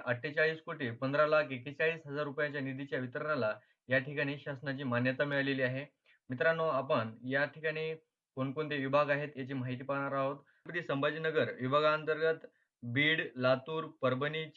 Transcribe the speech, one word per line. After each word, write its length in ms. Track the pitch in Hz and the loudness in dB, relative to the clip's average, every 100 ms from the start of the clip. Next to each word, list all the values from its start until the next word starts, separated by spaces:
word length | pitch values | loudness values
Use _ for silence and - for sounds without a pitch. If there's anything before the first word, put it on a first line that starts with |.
| 123 | 0
अठ्ठेचाळीस 560 | 120 151 151 156 160 | -2 -2 2 2 0
कोटी 300 | - 156 120 | -8 -6 -6
पंधरा 360 | 117 135 143 151 | -2 0 4 6
लाख 160 | 151 | 4
एक्केचाळीस 640 | 139 127 135 139 160 165 143 | 2 -4 -6 0 0 0 -4
हजार 160 | 143 | -6
रुपयांच्या 380 | 147 139 147 143 | -4 -2 -2 -2
निधीच्या 380 | 135 131 139 139 | -6 -6 -6 -4
वितरणाला 600 | 127 147 151 147 107 107 _ _ - | -4 -4 -2 0 0 -2 _ _ 0
या 100 | 131 | 0
ठिकाणी 380 | 135 143 139 143 | 0 -2 -2 -4
शासनाची 460 | 151 135 147 135 | -8 -6 -6 -4
मान्यता 400 | 135 120 127 131 | 0 2 2 2
मिळालेली 380 | 143 143 135 131 | 2 2 0 2
आहे. 240 | 127 131 147 _ _ _ - | 0 0 -8 _ _ _ -6
मित्रांनो, 380 | 127 160 165 160 | 2 2 4 2
आपण 480 | 135 131 139 113 110 123 | 0 2 0 0 -6 -2
या 180 | 139 143 | 0 0
ठिकाणी 500 | 156 156 156 160 160 _ _ _ 135 | -2 -4 -2 -4 -6 _ _ _ -6
कोणकोणते 420 | 135 135 151 147 | -4 -2 -2 -2
विभाग 320 | 135 143 143 | 2 4 4
आहेत, 200 | 143 147 135 | 2 -2 -6
याची 180 | 135 | -6
माहिती 300 | 139 123 127 | -4 -4 -4
पाहणार 280 | 135 139 139 | -4 -2 -2
आहोत. 240 | 139 135 143 | 0 -2 -4
छत्रपती 460 | - _ - 170 | -12 _ -8 -6
संभाजीनगर 720 | 147 139 151 156 160 151 107 107 | -2 0 0 0 0 2 0 0
विभागांतर्गत 840 | 127 147 151 151 151 156 160 160 - _ _ _ 120 | 0 4 4 2 0 0 0 0 -6 _ _ _ -2
बीड, 360 | 123 151 160 160 127 | 2 4 2 0 0
लातूर, 480 | 127 131 160 160 156 - | 2 2 0 -6 -6 0
परभणी, 440 | 131 127 147 156 156 | 0 2 -2 -4 -8